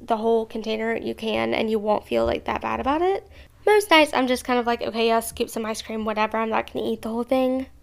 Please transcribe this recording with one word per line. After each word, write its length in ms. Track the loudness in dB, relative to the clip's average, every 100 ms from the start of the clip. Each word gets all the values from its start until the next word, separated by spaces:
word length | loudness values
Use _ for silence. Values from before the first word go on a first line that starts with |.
the 160 | -4 0
whole 300 | 2 2 0
container, 500 | -6 -4 -4 -2 -2
you 180 | -4
can, 400 | -6 -4 0 0
and 160 | 0 0
you 80 | 0
won't 300 | 0 -2 0
feel, 180 | 0 2
like, 200 | 0 -2
that 140 | -4
bad 200 | -4 -2
about 220 | 0 2
it. 220 | 2 0 -6 -20 -20 -2
Most 240 | 4 4 6
nights, 220 | 6 6
I'm 120 | 2 0
just 180 | 0
kind 140 | 0 0
of 80 | 0
like, 160 | -2
"Okay, 300 | -2 0 2
I'll 100 | 2
scoop 260 | 0 -4 -4
some 160 | -4
ice 160 | -6 -6
cream, 240 | -6 -6
whatever, 340 | -2 0 0 0
I'm 120 | 0
not 220 | -2 -2
gonna 180 | -4 -4
eat 120 | -4
the 60 | -4
whole 140 | -4
thing." 440 | 0 2 2 0 -4 -12